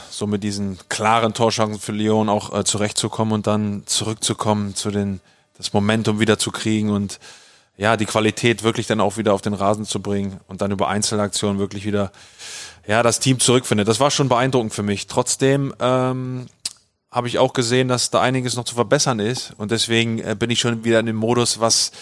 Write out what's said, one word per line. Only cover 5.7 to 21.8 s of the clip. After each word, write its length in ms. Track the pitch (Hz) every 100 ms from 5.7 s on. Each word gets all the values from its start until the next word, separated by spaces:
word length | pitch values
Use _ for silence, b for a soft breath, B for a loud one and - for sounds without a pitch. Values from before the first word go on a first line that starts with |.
Momentum 480 | 107 101 113 110 107
wieder 180 | 110 104
zu 140 | -
kriegen 380 | - 113 110 107
und 300 | 101 98 - B B B B B -
ja, 180 | 104 110
die 100 | 104
Qualität 560 | 110 107 - 120 104
wirklich 240 | 110 120 110
dann 120 | 110
auch 160 | 101 107
wieder 180 | 107
auf 80 | 98
den 120 | 107
Rasen 320 | 98 98 107 104
zu 160 | 104
bringen 380 | 101 101 98 95 -
und 140 | 95
dann 100 | 98
über 180 | 98 82
Einzelaktionen 680 | 98 - 104 104 - 104 98
wirklich 260 | 98 98 104
wieder, 260 | 101 98 B B B B B B B -
ja, 160 | 110
das 160 | 120 -
Team 200 | 127 127
zurückfindet. 480 | - 127 - 107 104
Das 140 | 110
war 100 | 139
schon 160 | - 135
beeindruckend 460 | 120 131 127 110
für 100 | -
mich. 240 | 104 101 -
Trotzdem, 680 | 127 - - 135 139 139 -
ähm, 680 | 123 127 127 131 127 127 123 _ - - _ _ _
habe 200 | 120 120
ich 100 | 95
auch 140 | 127
gesehen, 340 | - 117 127 127
dass 220 | 123 -
da 80 | 107
einiges 380 | 120 131 123 120
noch 80 | 113
zu 100 | 120
verbessern 440 | 104 147 147 113
ist 340 | 104 127 - -
und 140 | 104
deswegen, 480 | 113 - 113 113 113
äh, 160 | 101 104
bin 120 | 117
ich 100 | 127
schon 240 | 120 113
wieder 160 | 113 113
in 60 | 117
dem 100 | 110
Modus, 440 | 110 120 117 107
was, 320 | 113 -